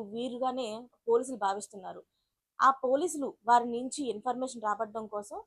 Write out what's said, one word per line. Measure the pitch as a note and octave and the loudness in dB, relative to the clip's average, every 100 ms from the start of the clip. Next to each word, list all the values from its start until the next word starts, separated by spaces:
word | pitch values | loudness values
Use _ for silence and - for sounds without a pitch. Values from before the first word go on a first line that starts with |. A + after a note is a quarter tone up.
| G3+ | -4
వీరుగానే | A3+ B3 A#3+ B3+ B3+ A3+ A3 B3 _ | -6 -6 -2 -2 -2 -4 -6 -12 _
పోలీసులు | A#3 A#3+ C4 A#3+ | 2 4 2 -2
భావిస్తున్నారు. | G3 G3+ - G3+ F3+ F3 - _ _ _ _ - | -2 -2 -6 -14 -14 -14 -18 _ _ _ _ 4
ఆ | - - | 4 4
పోలీసులు | B3 C#4 F4 D4+ B3+ - | 2 2 2 -2 -4 -2
వారి | G#3+ A#3+ A#3+ | 6 6 6
నుంచి | A#3 B3+ D4 B3+ | -2 -4 -4 -4
ఇన్ఫర్మేషన్ | G#3 B3+ B3 C4 A#3+ | -2 -4 -4 -6 -4
రాబట్టడం | G#3+ G#3 A3 A3 G#3+ | -4 -2 -4 -6 -8
కోసం | G#3 G#3+ F#4+ | -8 -8 -12